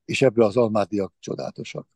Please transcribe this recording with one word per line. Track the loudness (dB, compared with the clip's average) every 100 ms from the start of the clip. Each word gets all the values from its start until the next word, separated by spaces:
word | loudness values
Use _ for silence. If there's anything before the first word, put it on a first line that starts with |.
és | -8 2
ebből | 2 4
az | 4 4
almádiak | 0 0 -2 -2 -4 _
csodálatosak. | -10 -10 -10 -12 -14 -14 -16